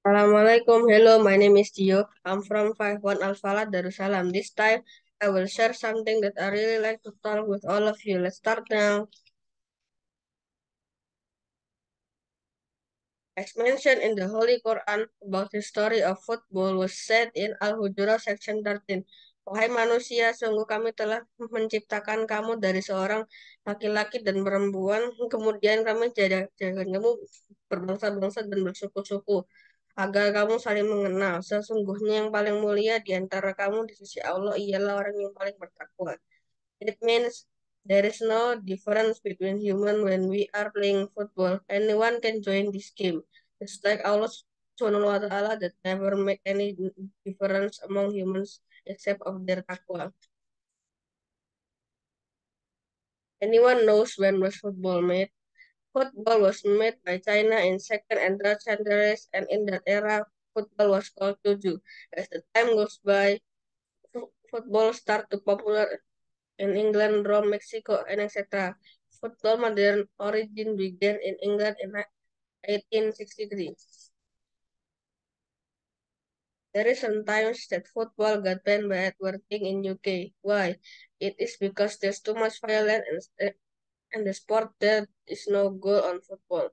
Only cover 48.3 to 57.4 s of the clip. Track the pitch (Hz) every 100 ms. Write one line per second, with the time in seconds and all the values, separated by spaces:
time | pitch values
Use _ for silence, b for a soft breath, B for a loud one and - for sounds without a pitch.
48.3 | 190 202 - _ b - 190 - 196 -
49.3 | 190 185 185 180 180 _ 180 170 _ _
50.3 | _ _ _ _ _ _ _ _ _ _
51.3 | _ _ _ _ _ _ _ _ _ _
52.3 | _ _ _ _ _ _ _ _ _ _
53.3 | _ 208 226 247 254 220 208 233 - 196
54.3 | 196 185 202 208 190 185 180 180 180 196
55.3 | _ _ b b _ _ 269 262 202 220
56.3 | 226 196 - 202 202 220 220 - 180 196
57.3 | 208